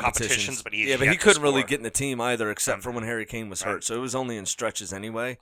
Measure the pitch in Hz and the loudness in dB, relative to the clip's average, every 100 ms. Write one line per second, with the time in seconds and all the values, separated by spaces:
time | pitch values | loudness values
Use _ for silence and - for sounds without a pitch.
0 | 120 - 113 120 104 131 - 101 107 131 | 2 0 2 0 0 -4 -6 -2 0 4
1 | 139 175 214 180 147 135 131 139 113 - | 4 6 6 6 6 4 2 0 -2 -4
2 | 135 127 120 120 110 104 - 101 123 120 | -2 -2 0 0 0 0 -2 -2 -2 -6
3 | 113 117 107 117 110 92 92 95 - 117 | -4 -4 -4 -8 -8 -6 -4 -2 -2 -4
4 | 127 123 131 113 95 - 113 - 98 98 | -2 -4 -4 -4 -6 -4 -4 -4 -8 -8
5 | 104 113 123 123 | -6 -6 -6 -6